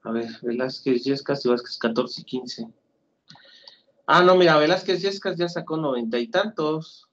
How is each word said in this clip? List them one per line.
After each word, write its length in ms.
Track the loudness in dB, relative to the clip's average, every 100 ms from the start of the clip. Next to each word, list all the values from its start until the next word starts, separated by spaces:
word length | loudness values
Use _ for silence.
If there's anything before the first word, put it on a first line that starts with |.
A 80 | -6
ver, 180 | -6 -6 -8
Velázquez 640 | -6 -4 -6 -6 -2 -2 0
Yescas 400 | -4 -2 -4 0
y 40 |
Vázquez 280 | 0 -2 -4
catorce 440 | -2 -2 -4 -8
y 40 | -10
quince. 420 | -10 -10 -12 -14 _ _ _ _ _ _ -20 _ _ -20 _ _ _ 2
Ah, 160 | 6
no, 140 | 8 8
mira, 220 | 8 6
Velázquez 440 | 4 2 0 -2
Yescas 360 | -2 -4 -6 -4
ya 100 | -4
sacó 300 | -4 -6 -4
noventa 420 | -2 -2 -2 -4
y 80 | -2
tantos. 840 | -2 -2 -2 -2 -4 -8 -20 _